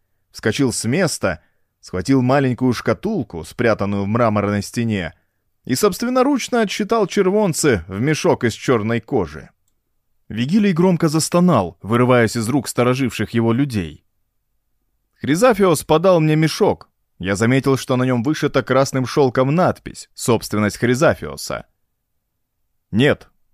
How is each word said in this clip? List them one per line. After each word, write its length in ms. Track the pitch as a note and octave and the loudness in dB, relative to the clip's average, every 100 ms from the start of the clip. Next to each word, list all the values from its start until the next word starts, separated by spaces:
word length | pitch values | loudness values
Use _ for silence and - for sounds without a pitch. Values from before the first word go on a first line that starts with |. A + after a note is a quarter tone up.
| _ _ _ | _ _ _
Вскочил 420 | - A2+ G#2+ C3+ | -6 -4 0 -2
с 120 | - | -2
места, 580 | A2 D3+ F3+ - G2 E2+ _ _ _ _ | -2 0 -2 -2 -4 -4 _ _ _ _
схватил 420 | - F2+ F#2+ C3+ | -10 -6 0 2
маленькую 500 | B2 C#3 C3+ A#2+ B2+ | 4 2 0 0 -2
шкатулку, 720 | A#2 - - G3+ G#3+ A#2 E2+ | 0 -2 -2 -2 -4 -6 -10
спрятанную 600 | D#2+ - A#2 G#2 G2+ G2+ | -12 -2 0 0 -2 -2
в 20 | G2 | -2
мраморной 560 | A2+ A#2 G#2 G2+ G2+ | 0 0 0 0 -2
стене, 520 | - - A#2 G#2 D#2+ - _ _ _ _ | -4 -4 -4 -2 -6 -10 _ _ _ _
и 100 | - | -6
собственноручно 880 | C4 G#3 F#3 A#3+ B3+ B3+ C#4 - A#3 | 0 2 2 0 0 2 0 -2 -2
отсчитал 440 | G#3+ - G#3 A3+ F#3+ | -2 -2 -2 0 0
червонцы 800 | - F#3 G#3 G#3 - D#3 G#2 E2 | 0 0 2 0 0 2 2 -2
в 120 | F#2+ | -4
мешок 440 | C3+ D3+ F3+ C3+ | -2 0 0 2
из 100 | A#2+ | 0
чёрной 460 | - - A#2+ G#2+ A#2 | -2 0 0 0 -4
кожи. 500 | - C3 D#2+ D2+ E2 _ _ _ _ _ _ _ - | -2 -2 -4 -8 -20 _ _ _ _ _ _ _ -12
Вигилий 440 | G#2 B2+ G3+ G3+ | -6 0 2 2
громко 360 | E3 F#3 F3 E3 | 2 2 2 0
застонал, 680 | D#3 - F3 F3+ C3+ F2 - | 0 0 2 4 4 0 -6
вырываясь 540 | G2 A#2 B2 B2 A2+ A#2+ | -2 2 4 4 2 0
из 120 | A2 | -2
рук 200 | C#3 - | -2 -2
стороживших 640 | - A#2+ B2+ B2+ - G#2 | -2 0 0 -2 -4 -4
его 220 | A#2 A2+ | -2 0
людей. 520 | A#2 C#3+ A2 D#2+ D2+ _ _ _ _ _ _ _ _ _ _ _ _ | 0 -2 -4 -6 -10 _ _ _ _ _ _ _ _ _ _ _ _
Хризафиос 640 | A2 D#3+ B3+ G#3 F#3+ D#3 | -2 2 2 4 2 2
подал 360 | - D#3 F#3+ F3 | 2 2 4 4
мне 160 | D#3 D#3 | 4 2
мешок. 520 | D#3+ - F#3+ F2+ - _ _ - | 0 2 0 0 -6 _ _ -8
Я 180 | F2+ G2 | -4 0
заметил, 400 | A2+ C3+ C#3 C3 | 2 2 2 0
что 200 | - B2+ | 0 -2
на 80 | |
нём 180 | B2+ B2 | 0 -2
вышита 400 | A#2+ D#3 C#3 C#3 | -2 -2 -2 -2
красным 440 | A#2+ C3 C#3 C3+ B2 | 0 0 0 -2 -2
шёлком 480 | - C3 B2+ C3 | 0 2 2 0
надпись 540 | D#3+ D#3+ - - - - | 2 0 -2 -8 -18 -20
«Собственность 640 | - - A2+ - G#2+ G#2 - | -8 -2 -2 -2 -2 -2 0
Хризафиоса». 880 | A#2 B2 D#3 G2 D2+ C#2 - A#1 - _ _ _ _ _ _ _ _ _ _ _ _ | -2 2 2 0 -6 -12 -10 -12 -12 _ _ _ _ _ _ _ _ _ _ _ _
«Нет», 380 | G2+ C#3 G#2 - _ _ | 0 2 0 -6 _ _